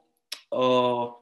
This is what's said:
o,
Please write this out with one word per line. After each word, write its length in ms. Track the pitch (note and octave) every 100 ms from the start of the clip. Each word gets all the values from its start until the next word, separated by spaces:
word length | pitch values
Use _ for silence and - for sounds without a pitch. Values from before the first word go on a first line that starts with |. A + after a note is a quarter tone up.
| _ _ - - -
o, 600 | A#2 B2+ B2+ B2 B2 A#2+ -